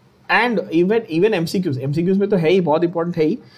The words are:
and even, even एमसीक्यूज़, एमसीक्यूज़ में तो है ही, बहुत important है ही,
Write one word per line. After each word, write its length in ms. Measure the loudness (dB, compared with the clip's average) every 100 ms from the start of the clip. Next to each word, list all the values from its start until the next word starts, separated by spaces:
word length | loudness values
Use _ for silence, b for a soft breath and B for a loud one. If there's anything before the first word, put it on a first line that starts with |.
| _ _ -2
and 260 | 0 0 -2
even, 340 | -2 0 2
even 340 | 0 -2 0 0
एमसीक्यूज़, 540 | 0 -2 -2 -2 -4
एमसीक्यूज़ 400 | -4 -2 0 0
में 100 | 0
तो 60 | 2
है 140 | 2
ही, 120 | 2
बहुत 220 | 2 2
important 340 | 0 -2 -4 0
है 60 |
ही, 160 | 0 0 B